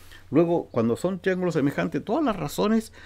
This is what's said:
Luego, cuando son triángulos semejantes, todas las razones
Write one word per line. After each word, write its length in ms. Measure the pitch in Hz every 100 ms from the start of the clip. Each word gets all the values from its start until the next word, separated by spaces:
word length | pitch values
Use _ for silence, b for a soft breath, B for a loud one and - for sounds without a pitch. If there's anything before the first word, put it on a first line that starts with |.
| B B B
Luego, 380 | 131 170 170 -
cuando 280 | 127 113 113
son 240 | 175 190
triángulos 320 | 190 185 180
semejantes, 500 | 160 139 139 170 160
todas 200 | 135 254
las 120 | 285 -
razones 560 | 147 - 202 220 - B